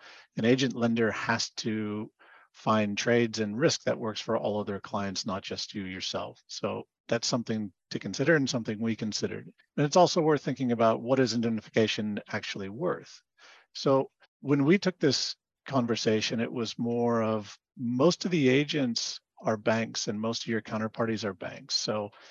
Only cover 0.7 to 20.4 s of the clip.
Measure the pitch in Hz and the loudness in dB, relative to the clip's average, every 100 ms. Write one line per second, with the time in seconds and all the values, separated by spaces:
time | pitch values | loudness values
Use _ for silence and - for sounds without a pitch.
0.7 | 113 117 117 110 - - 113 - - 120 | 0 0 2 0 0 0 0 -2 -6 -4
1.7 | 110 107 104 113 _ - - _ - - | -4 -4 -6 -8 _ -20 -20 _ -6 0
2.7 | 110 104 101 120 120 117 110 104 107 156 | 2 2 2 4 4 2 0 -2 2 2
3.7 | - - - 113 104 - 110 113 104 104 | 2 -2 -2 -4 -6 -2 0 0 -2 -2
4.7 | 98 - 107 98 90 117 - - 98 - | -6 -6 -4 -4 -4 -4 -6 -6 -8 -8
5.7 | 107 95 92 - 98 - - - - 101 | -8 -8 -6 -6 -6 -8 -12 -14 -6 -4
6.7 | 95 - _ - 117 - 123 113 110 101 | -4 -10 _ -2 -2 0 -2 -2 -4 -4
7.7 | _ - - 110 95 135 160 131 123 110 | _ -10 -8 -6 -2 2 4 2 -2 -4
8.7 | 107 113 107 110 - 101 104 123 - _ | -4 -2 -2 -4 -4 -4 -6 -12 -20 _
9.7 | - 147 185 170 180 156 147 - 131 127 | -2 4 6 6 4 2 2 0 -2 0
10.7 | 117 113 110 117 135 123 117 117 110 - | 4 4 2 2 2 2 2 0 -2 -2
11.7 | 117 110 - 107 101 - 104 - 107 98 | 2 2 0 -4 -4 -6 -6 -6 -8 -8
12.7 | 110 175 - - - _ _ - - _ | -4 -4 -4 -8 -20 _ _ -20 -20 _
13.7 | - 147 135 - _ _ _ 139 143 139 | -2 2 2 2 _ _ _ 0 4 6
14.7 | 196 185 - 147 123 - - _ _ - | 4 2 2 2 2 -2 -8 _ _ -4
15.7 | 127 117 110 113 110 - 117 117 120 110 | 0 0 0 2 2 0 -2 -4 -4 -6
16.7 | - 120 120 120 117 110 110 101 - _ | -4 -2 0 2 2 0 -2 -4 -16 _
17.7 | - 120 123 160 - 185 170 127 135 147 | -8 -2 2 4 2 0 2 4 4 2
18.7 | 156 127 113 - - _ - - 107 113 | 0 0 -2 -6 -10 _ -8 -4 -2 2
19.7 | 110 113 - - 104 113 113 | 0 0 -4 -4 -4 -4 -4